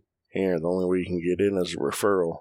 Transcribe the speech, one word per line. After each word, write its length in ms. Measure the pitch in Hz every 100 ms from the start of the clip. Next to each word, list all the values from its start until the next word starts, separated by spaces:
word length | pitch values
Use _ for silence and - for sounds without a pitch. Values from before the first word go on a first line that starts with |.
| - _ _
"Here, 280 | 95 95 87
the 80 | 82
only 200 | 90 90
way 120 | 92
you 60 | 90
can 160 | 90
get 220 | 85 90 101
in 100 | 98
is 180 | 85
a 20 | 87
referral. 640 | 69 - 107 95 82 82